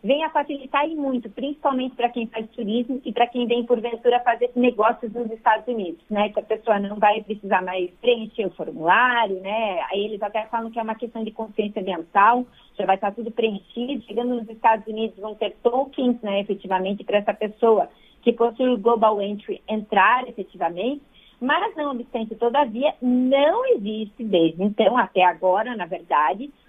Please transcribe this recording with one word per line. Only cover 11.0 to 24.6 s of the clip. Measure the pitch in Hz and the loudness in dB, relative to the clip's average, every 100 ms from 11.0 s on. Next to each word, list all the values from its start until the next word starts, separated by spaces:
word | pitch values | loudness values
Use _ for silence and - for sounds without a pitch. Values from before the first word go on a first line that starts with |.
| 233 233 | -8 -8
de | 220 | -8
consciência | 220 220 214 208 208 | -8 -6 -4 -4 -4
ambiental, | 190 175 165 202 208 247 247 _ _ - | -4 -6 -2 4 6 4 0 _ _ -4
já | 190 | 0
vai | 196 | 0
tá | 202 | -2
tudo | 202 214 | -6 -6
preenchido. | 226 226 196 - - 247 262 | -2 -2 -2 -8 -8 -6 -6
Chegando | - 214 247 247 | -6 -4 -2 -4
nos | 220 | -6
Estados | 220 226 220 214 | 0 2 2 -2
Unidos | 214 220 208 | -6 -6 -6
vão | 214 208 | -12 -6
ter | 208 - | -6 -2
tokens, | 240 247 277 - 254 240 | 0 0 -2 0 0 0
né, | 208 196 | -2 -2
efetivamente, | 202 196 190 185 190 202 - | -2 -6 -2 -2 -2 -6 0
pra | 208 | 0
essa | 208 | 0
pessoa | 208 214 - 226 208 - _ _ _ | -4 -6 2 4 4 2 _ _ _
que | 240 | 0
possui | 233 233 226 254 | 2 2 2 2
o | 240 | 2
Global | 226 226 214 208 | 2 4 4 2
Entry | 202 208 - - - | -2 -6 -8 -10 -6
entrar | 220 208 196 196 247 254 | -6 0 4 6 4 0
efetivamente, | 240 190 175 170 170 226 285 - _ - - | -10 -12 -4 -4 -2 -4 -6 -10 _ -20 -6
mas, | 254 320 415 311 | -2 0 0 -4
não | 285 | -6
obstante, | 247 247 233 220 220 | -6 -6 -6 -6 -2
todavia, | 240 269 262 220 285 - | 2 2 2 0 -2 0
não | 247 247 254 277 294 415 523 | 2 2 4 4 4 2 2
existe | 403 202 214 214 - | 0 0 -6 -8 -8
desde | 226 180 165 165 | 0 2 2 2